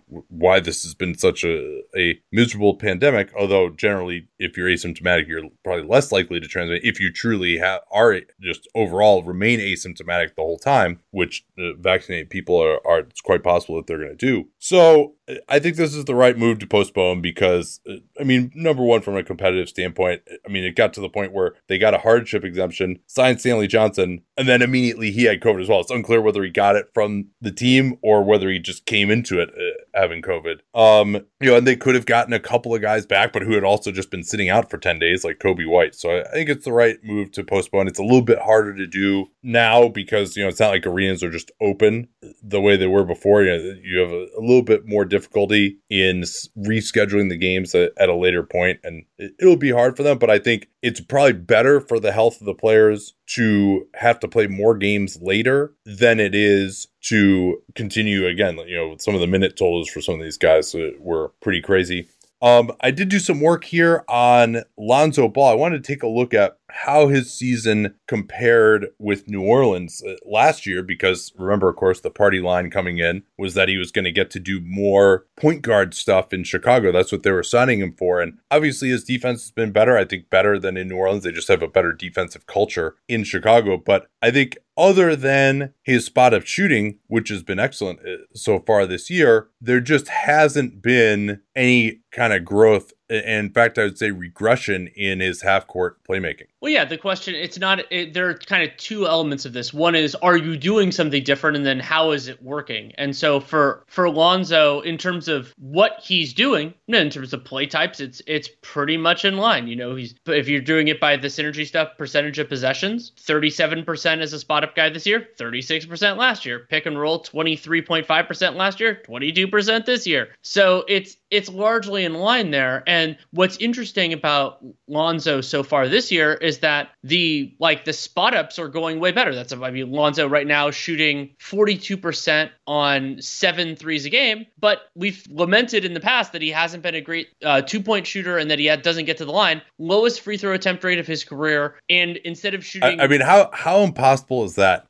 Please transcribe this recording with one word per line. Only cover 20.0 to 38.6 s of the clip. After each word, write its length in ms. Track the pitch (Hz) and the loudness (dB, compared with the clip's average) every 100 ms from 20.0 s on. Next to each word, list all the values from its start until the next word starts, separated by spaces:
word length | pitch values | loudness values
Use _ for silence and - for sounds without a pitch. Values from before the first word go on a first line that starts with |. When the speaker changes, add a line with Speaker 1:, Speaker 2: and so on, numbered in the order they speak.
| 90 87 - - | -2 -4 -10 -20
Speaker 1:
I 60 | - | -10
mean, 140 | 98 | -6
it 120 | 92 85 | -4 0
got 160 | 107 | 0
to 60 | - | -2
the 80 | 95 | -10
point 240 | 107 95 | -6 -6
where 220 | 95 90 - - | -2 -4 -4 -6
they 100 | 95 | 0
got 160 | 107 | 2
a 40 | 98 | 4
hardship 460 | 113 120 110 104 | 4 2 2 -6
exemption, 540 | 92 87 92 - 92 87 _ | -6 -4 -4 -4 -6 -6 _
signed 340 | - 127 123 | 0 2 2
Stanley 260 | 123 117 101 | 0 0 2
Johnson, 560 | 113 107 98 90 87 _ - | 2 2 0 -2 -4 _ -4
and 100 | 131 | 2
then 140 | 123 | 4
immediately 500 | 123 127 123 113 110 | 4 2 0 -2 -4
he 140 | 104 | 0
had 160 | 120 98 | 2 2
covid 220 | 113 98 | 0 0
as 60 | 92 | 2
well. 120 | 101 | 0
It's 100 | 87 | 0
unclear 300 | 123 104 117 | -6 0 2
whether 240 | 107 101 | 2 0
he 60 | 95 | -2
got 260 | 85 101 101 | 2 4 2
it 140 | - | 0
from 360 | - 104 101 101 _ | -2 -2 -2 -8 _
the 100 | 110 | -10
team 280 | - 123 131 135 123 | -2 4 4 4 0
or 220 | 110 107 | 2 4
whether 260 | 98 107 95 | 4 2 2
he 80 | 92 | -4
just 280 | 82 87 - | -6 -12 -2
came 240 | 107 101 | 0 2
into 300 | 113 - 90 | 0 0 -2
it, 100 | 82 | -4
uh, 500 | - 90 - - 101 | -4 -8 -8 -6 -2
having 220 | 90 82 | -2 -2
covid. 380 | 82 85 82 80 _ | -6 -6 -6 -10 _
Um, 520 | 117 110 107 104 101 - - | 4 6 8 4 -2 -8 -2
you 100 | 135 | 4
know, 60 | 120 | 6
and 100 | 123 | 4
they 100 | 123 | 2
could 180 | 135 | 2
have 120 | 127 117 | 0 2
gotten 260 | 117 120 | 0 0
a 80 | 117 | -4
couple 340 | - 120 117 | -2 -4 -2
of 80 | 113 | -4
guys 240 | 104 107 101 | 0 -2 0
back, 260 | 98 117 | 0 0
but 100 | 104 | -2
who 120 | 98 | 0
had 100 | 107 | 2
also 280 | 98 104 - | 2 0 -2
just 180 | 95 92 | -8 -8
been 140 | 92 | -10
sitting 240 | 85 107 92 | -8 -4 0
out 220 | 104 - | 0 0
for 80 | 82 | -4
ten 200 | 92 80 | -4 0
days, 260 | 85 92 | 0 0
like 140 | 85 80 | -2 -2
Coby 300 | 98 87 80 | -2 -2 2
White. 260 | 90 80 | 2 2
So 160 | - 85 | -2 -4
I, 100 | 87 | -4
I 100 | - | -4
think 160 | 151 151 | -6 -4
it's 160 | 143 | -6
the 80 | 139 | -2
right 300 | 117 117 - | 2 2 2
move 260 | 107 104 98 | -6 -6 -6
to 120 | - | -8
postpone. 420 | 92 101 - 98 95 | -4 -2 -2 -2 -2
It's 120 | 90 | -2
a 60 | |
little 180 | 104 127 | 2 4
bit 180 | 120 113 | 4 2
harder 340 | 107 110 | 4 2